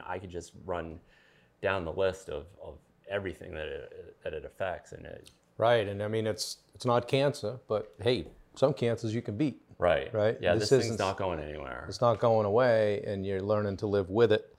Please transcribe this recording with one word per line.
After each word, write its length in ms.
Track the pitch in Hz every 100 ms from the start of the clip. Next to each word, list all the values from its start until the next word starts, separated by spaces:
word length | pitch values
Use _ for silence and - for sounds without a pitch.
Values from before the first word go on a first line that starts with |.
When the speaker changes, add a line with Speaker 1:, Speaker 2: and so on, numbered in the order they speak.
| -
Speaker 1:
I 140 | 92
could 100 | 98
just 240 | 85 82 - 90
run 360 | 87 82 80 _ _ _ _ _ _
down 220 | 98 95
the 80 | 82
list 380 | 80 95 90 -
of, 160 | 73 80 -
of 160 | - 76 _ _ -
everything 440 | 98 95 76 90 80
that 120 | 76
it, 480 | 73 - - 90 -
that 100 | 82
it 120 | 80 71
affects, 480 | - 95 82 -
and 120 | 85 82
it 240 | - - _ _ -
Speaker 2:
Right, 280 | 110 120 101
and 140 | 101
I 60 | 104
mean, 180 | 110 110
it's, 300 | 104 - - _
it's 120 | - 123
not 240 | 120 120
cancer, 500 | 135 139 - 107 123 -
but 260 | 107 - -
hey, 260 | 104 123 78 - - -
some 180 | 135
cancers 400 | 147 120 113 113
you 80 | 113
can 140 | 120 104
beat. 260 | 147 - _ -
Speaker 1:
Right. 340 | 87 78 67
Speaker 2:
Right? 240 | 107 107 117
Speaker 1:
Yeah, 140 | 90
Speaker 2:
This 80 | 107
Speaker 1:
this 80 | 107
thing's 160 | 135 117
Speaker 2:
isn't 140 | 110
Speaker 1:
not 180 | 98 98
going 220 | 95 82
anywhere. 440 | 76 76 67 60 -
Speaker 2:
It's 100 | 98
not 180 | 120 110
going 260 | 120 113 104
away, 580 | 107 127 113 107 101 -
and 200 | 101 95
you're 160 | 98
learning 340 | 98 107 104 95
to 100 | 107
live 220 | 101 90
with 220 | 98 117
it 180 | 107 -